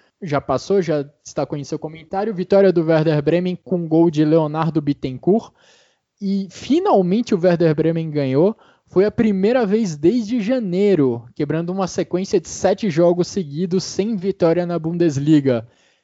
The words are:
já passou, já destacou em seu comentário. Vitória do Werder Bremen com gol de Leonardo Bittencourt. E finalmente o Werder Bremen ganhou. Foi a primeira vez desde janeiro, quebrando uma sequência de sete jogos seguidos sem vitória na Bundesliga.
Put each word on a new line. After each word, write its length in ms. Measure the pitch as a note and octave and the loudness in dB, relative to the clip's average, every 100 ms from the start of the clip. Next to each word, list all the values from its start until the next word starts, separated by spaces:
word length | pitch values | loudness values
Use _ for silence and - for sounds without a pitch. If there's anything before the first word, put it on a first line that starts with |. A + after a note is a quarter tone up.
| _ _ | _ _
já 180 | F#3 C#3 | -6 -4
passou, 420 | - C3 - G3 | -2 -4 0 0
já 220 | E3+ D3+ C#3+ _ | 0 -2 -4 _
destacou 360 | - - C#3+ D3+ | -12 -8 -6 -8
em 80 | C#3 | -8
seu 120 | D#3 | -10
comentário. 560 | D#3 D#3 D#3 F#3+ G#3+ | -10 -14 -10 -6 -4
Vitória 380 | F3+ F3+ G3 G3 | -6 2 4 6
do 140 | F3 D#3+ | 4 2
Werder 360 | D#3+ D#3 D3+ | 2 4 2
Bremen 360 | D3 E3+ F3+ F3+ | 2 0 0 -6
com 280 | - F3+ E3 | -6 -6 0
gol 240 | D#3+ E3+ | 4 4
de 140 | D3+ | 4
Leonardo 580 | D3+ D#3+ D3+ D#3 D#3+ D#3 | 2 2 2 -2 -2 -2
Bittencourt. 720 | C#3+ C#3 C3+ B2+ - A3 - _ _ _ _ _ _ _ | -2 -4 -6 -4 0 0 -2 _ _ _ _ _ _ _
E 260 | G3 G3 F#3+ | -4 -4 -6
finalmente 880 | - - D4+ G4 A#3+ F3+ G#3 A#3+ F#3+ | -12 -2 0 2 2 2 0 0 0
o 20 | |
Werder 380 | F3+ E3+ E3 D3+ | 2 2 2 2
Bremen 340 | D#3+ E3 D#3+ | 0 -2 -4
ganhou. 480 | D3 C3+ C3+ F#3 A3 _ _ _ | -4 -2 2 2 0 _ _ _
Foi 160 | F3+ | 0
a 80 | G3+ | 0
primeira 540 | G3+ A3 F#3+ G3 B3+ G#3 | 2 0 2 2 2 2
vez 320 | G#3+ G#3 D3 | 0 -2 0
desde 420 | E3 A#3+ G#3 B3 | 2 2 -2 -4
janeiro, 880 | G3 C4 G3+ F3+ G3+ F3+ C3+ A#2+ A2+ - | -2 -2 -2 0 2 4 2 0 -8 -8
quebrando 380 | D3 D#3+ F3 | -4 -4 -4
uma 120 | F#3+ F#3 | -4 -4
sequência 540 | - E3 F3+ F#3+ F#3+ | -4 -4 -4 -2 -2
de 80 | - | -4
sete 420 | - F#3 G#3 G#3 | -4 -2 0 0
jogos 380 | D3+ F3 F3 E3+ | 2 2 2 -2
seguidos 560 | G#3 D3+ D3 F#3 F#3 | -4 -6 -6 -2 -2
sem 320 | - - G3+ G#3+ | -4 -4 -4 -4
vitória 500 | F#3+ F#3+ E3+ E3 F3 | -4 0 2 2 -2
na 140 | E3+ | -4
Bundesliga. 880 | D#3+ E3+ E3+ C3+ C#3+ D#3 C3+ A#2 A2+ _ _ _ | -4 0 0 0 2 4 4 0 -4 _ _ _